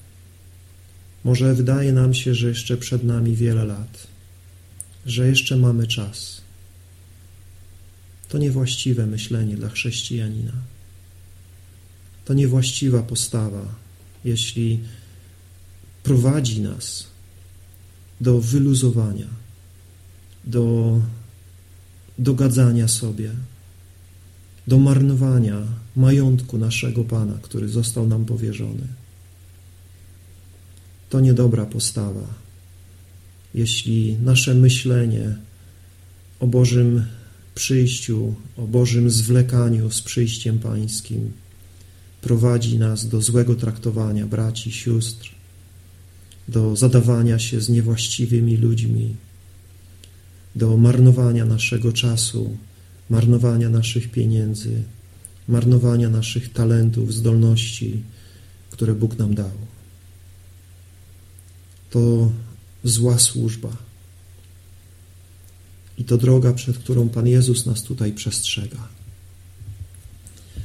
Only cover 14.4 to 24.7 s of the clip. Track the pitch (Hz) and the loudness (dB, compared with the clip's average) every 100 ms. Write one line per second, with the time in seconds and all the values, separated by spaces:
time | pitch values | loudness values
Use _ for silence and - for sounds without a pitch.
14.4 | - 117 117 113 - - - - - - | -4 -4 -2 -2 -6 -18 -20 -20 -20 -20
15.4 | - - - - - - - 127 127 151 | -20 -20 -20 -20 -20 -8 0 2 2 0
16.4 | 123 110 101 95 - - - - - - | -2 -4 -6 -8 -12 -14 -16 -20 -20 -20
17.4 | - - - - - - - - 123 120 | -20 -20 -20 -20 -20 -20 -20 -4 2 2
18.4 | 117 143 139 127 123 113 110 101 - - | 2 2 2 2 2 0 -2 -4 -10 -14
19.4 | - - - - - - - - - - | -18 -20 -20 -20 -20 -20 -20 -20 -20 -18
20.4 | - 120 117 117 113 113 113 - - - | -4 0 2 2 2 2 0 -6 -18 -20
21.4 | - - - - - - - - 131 131 | -20 -20 -20 -20 -20 -20 -16 -4 -2 2
22.4 | 135 123 123 117 113 - 113 107 107 120 | 0 4 4 2 0 -2 -6 -8 -8 -10
23.4 | 127 - - - - - - - - - | -12 -18 -20 -20 -20 -20 -20 -20 -20 -20
24.4 | - - 123 | -20 -10 2